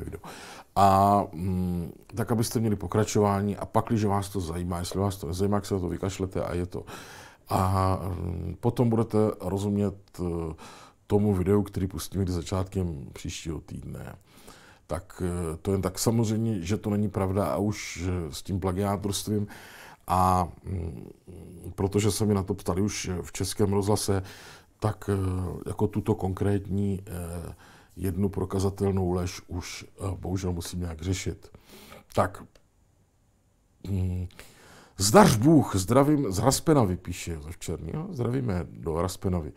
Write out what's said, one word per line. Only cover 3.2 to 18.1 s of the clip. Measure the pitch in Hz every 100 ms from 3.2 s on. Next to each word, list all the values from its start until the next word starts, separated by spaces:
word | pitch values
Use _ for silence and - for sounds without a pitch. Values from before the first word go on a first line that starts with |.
| 104 98 101 -
a | -
pak, | 113 -
když | 113
vás | 104 101 95
to | 98
zajímá, | 82 85 90 87
jestli | 87 92
vás | 101 95
to | 76
nezajímá, | 90 101 101
jak | -
se |
na | 98
to | 87
vykašlete | 82 98 - 95 87
a | -
je | 87 90
to. | - - - - - - - -
A, | 95 92 95 95 92
mm, | 95 85 90 85 87 87
potom | 120 127 117
budete | 113 110 107 107 -
rozumět, | 90 98 104 101 101 98 - -
eh, | 87 85 80 78 - - - _ -
tomu | 104 104
videu, | 92 90 104
který | 95 87 92
pustím | - - 98
někdy | 90
začátkem | 87 76 95 92 98 87 71 60
příštího | - 90 - 80 -
týdne. | - 73 69 65 65 - _ - - - - - -
Tak, | 78 - -
eh, | 90 87 82 82
to | 101
jen | 98
tak. | 92 -
Samozřejmě, | 120 117 110 110 113 101
že | 85 104
to | 107
není | 104 104
pravda | 98 95 98 82
a | 73
už, | 104 104 - -
eh, | 92